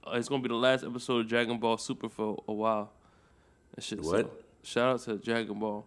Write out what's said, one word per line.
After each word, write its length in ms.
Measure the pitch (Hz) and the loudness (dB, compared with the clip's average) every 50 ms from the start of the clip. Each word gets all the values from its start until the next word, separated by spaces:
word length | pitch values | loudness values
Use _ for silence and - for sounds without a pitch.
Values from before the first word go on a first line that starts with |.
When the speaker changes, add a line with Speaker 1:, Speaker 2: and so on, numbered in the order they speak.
| - - | -6 0
Speaker 1:
uh, 40 | - 120 | 0 0
it's 100 | 120 - | 0 2
gonna 120 | 139 139 | 0 0
be 60 | 127 120 | 0 0
the 60 | 117 | 0
last 280 | 113 123 131 131 131 - | 4 6 6 4 4 2
episode 360 | - 120 123 120 - 127 120 | -4 -6 -6 -2 2 2 2
of 60 | 113 110 | 2 4
Dragon 300 | 113 120 120 113 120 117 | 4 2 4 2 0 0
Ball 180 | 113 113 113 110 | 2 2 2 2
Super 320 | - - 131 - - 113 | 0 -6 -6 -6 -6 -10
for 340 | - - 110 107 101 - - - | -6 -4 -4 -4 -4 -6 -6 -6
a 60 | 107 | -4
while. 380 | 104 110 113 110 107 104 107 - - _ - _ _ _ _ _ _ _ _ _ _ _ _ - | 0 2 2 2 2 -2 -6 -10 -20 _ -20 _ _ _ _ _ _ _ _ _ _ _ _ -14
That 80 | - - | -12 -8
shit 180 | - 110 101 | -8 -6 -4
Speaker 2:
What? 240 | 78 80 87 107 120 | -2 2 2 2 2
Speaker 1:
so, 40 | - - - - - - _ - | 0 -4 -16 -20 -20 -20 _ -16
shout 300 | - - 120 120 127 131 | -4 0 2 2 2 2
out 60 | 120 - | 0 -2
to 140 | - 110 101 | -4 -4 -4
Dragon 420 | - - 117 117 113 104 104 104 | -2 0 0 0 0 -2 -4 -4
Ball. 260 | 107 110 104 104 107 | -4 -4 -4 -6 -10